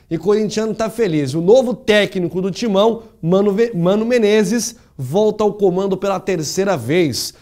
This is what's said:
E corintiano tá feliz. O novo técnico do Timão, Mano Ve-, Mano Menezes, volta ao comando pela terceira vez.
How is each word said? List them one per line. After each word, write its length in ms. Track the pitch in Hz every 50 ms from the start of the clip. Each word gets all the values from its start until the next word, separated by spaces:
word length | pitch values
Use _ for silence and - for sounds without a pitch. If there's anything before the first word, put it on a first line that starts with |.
| _ -
E 80 | 165 160
corintiano 560 | 160 196 208 214 220 196 214 214 220 220 208
tá 120 | - 220 220
feliz. 460 | 220 226 233 185 160 151 143 131 131
O 80 | 170
novo 320 | 170 180 226 262 254 247 233
técnico 680 | - - - 208 208 202 190 - 190 175 165 - 185
do 120 | 190 196
Timão, 500 | 175 - 247 233 190 190 208 233 220 226 - - - _
Mano 320 | - 160 185 190 202 208
Ve-, 200 | 196 208 233 240 233
Mano 320 | 175 170 180 196 214 220
Menezes, 720 | 233 254 240 220 202 214 220 214 180 226 240 220 - - - - _ _
volta 480 | - 135 123 147 196 214 214 208 214 214
ao 80 | 208
comando 460 | 196 208 202 185 180 185 196 202 190 190
pela 220 | 202 196 190 180
terceira 580 | - - 185 165 156 - - 185 196 202 185 139
vez. 560 | 110 117 156 185 175 143 110 - - - - -